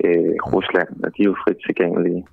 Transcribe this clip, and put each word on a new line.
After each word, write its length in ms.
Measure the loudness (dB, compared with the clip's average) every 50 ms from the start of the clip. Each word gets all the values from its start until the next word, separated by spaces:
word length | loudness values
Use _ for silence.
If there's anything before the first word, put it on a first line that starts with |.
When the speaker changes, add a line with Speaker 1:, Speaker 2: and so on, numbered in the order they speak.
| 2
Speaker 1:
øh, 280 | 2 4 4 2 2 0
Speaker 2:
Mm. 120 | -2 -2 -2 -2
Speaker 1:
Rusland, 360 | -2 0 0 0 0 0 -2 -4 -6 -6
og 60 | -4 -2
de 60 | 0 2
er 60 | 2 2
jo 40 | 0 0
frit 160 | -2 -2 -2 -2
tilgængelige, 560 | -4 -2 0 0 0 2 0 0 0 -2 -4 -6 -10